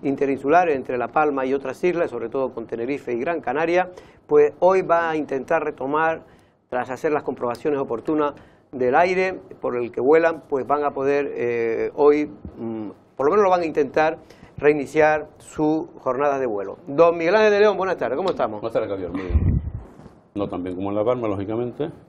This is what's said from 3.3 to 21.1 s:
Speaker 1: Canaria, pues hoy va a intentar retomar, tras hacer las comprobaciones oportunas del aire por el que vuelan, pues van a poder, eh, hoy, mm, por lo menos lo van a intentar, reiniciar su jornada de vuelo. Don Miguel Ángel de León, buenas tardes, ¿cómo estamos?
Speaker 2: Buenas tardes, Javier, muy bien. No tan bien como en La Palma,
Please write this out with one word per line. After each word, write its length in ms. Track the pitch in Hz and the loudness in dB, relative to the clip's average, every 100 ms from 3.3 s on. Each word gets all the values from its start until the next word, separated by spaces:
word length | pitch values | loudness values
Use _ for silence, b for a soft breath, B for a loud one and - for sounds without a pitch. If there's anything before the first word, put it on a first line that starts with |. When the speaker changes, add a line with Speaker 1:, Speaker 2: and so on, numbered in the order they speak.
| 170 | -4
Speaker 1:
Canaria, 480 | 127 135 165 175 180 B B B _ | -4 -2 0 0 0 B B B _
pues 280 | 147 147 139 | 4 4 4
hoy 240 | 175 190 | 4 4
va 260 | 160 170 165 | 2 2 2
a 80 | 160 | -2
intentar 440 | 139 135 120 165 151 | -2 -6 -2 -2 -2
retomar, 560 | 147 131 151 160 165 - b b b _ | -6 -4 0 0 -2 -10 b b b _
tras 200 | 123 120 | -6 -6
hacer 220 | 127 160 | -4 -2
las 120 | 147 | -2
comprobaciones 540 | 143 127 120 117 156 143 | -2 -4 -4 -4 -2 -2
oportunas 580 | 139 117 110 151 147 143 B B B | -4 -6 -2 -2 -2 -4 B B B
del 240 | - 123 143 | -2 2 4
aire 420 | 180 185 185 170 - - | 2 2 -2 -4 -14 -10
por 160 | 131 123 | -6 -4
el 160 | 120 | -6
que 80 | 113 | -2
vuelan, 440 | 123 160 165 160 - | 4 6 4 0 -6
pues 180 | 139 120 | -6 -2
van 200 | 147 147 | 0 0
a 60 | |
poder, 380 | 139 135 143 143 - | -2 0 0 -2 -4
eh, 560 | 123 117 117 113 113 - | -2 0 -2 -2 -4 4
hoy, 300 | 147 147 151 147 - - | 4 4 0 -8 -18 -12
mm, 340 | 117 113 104 - _ - | -8 -8 -8 -12 _ -2
por 80 | 135 | 2
lo 60 | |
menos 120 | 202 | 4
lo 60 | 196 | 4
van 140 | 180 | 2
a 20 | 165 | 0
intentar, 520 | 156 135 160 151 - B B B B | -2 0 2 0 -2 B B B B
reiniciar 680 | 143 151 131 156 151 156 147 - | 2 2 0 2 4 4 -4 -18
su 500 | - - 151 156 - - | -18 -2 0 0 -4 -8
jornada 400 | - 127 143 139 | -4 0 0 0
de 60 | 127 | -2
vuelo. 320 | 104 98 95 - | -4 -8 -12 -8
Don 300 | 139 170 170 | 4 4 4
Miguel 180 | 165 208 | 2 4
Ángel 160 | 214 | 4
de 80 | 202 | 6
León, 160 | 214 185 | 4 2
buenas 220 | 185 175 | -4 -2
tardes, 180 | 120 135 | -2 -2
¿cómo 140 | 185 | -2
estamos? 320 | - 123 107 | -2 -4 -4
Speaker 2:
Buenas 100 | 113 | -4
tardes, 180 | 131 107 | -2 -2
Javier, 200 | 98 90 | -4 -6
muy 140 | 92 | -6
bien. 380 | 92 - - - - - - - - - _ 101 | 0 2 2 0 -2 -12 -14 -20 -20 -20 _ -6
No 120 | 98 | -4
tan 160 | 92 | -4
bien 100 | 90 90 | -8 -6
como 120 | 101 | -4
en 60 | 104 | -2
La 80 | |
Palma, 240 | 107 | 0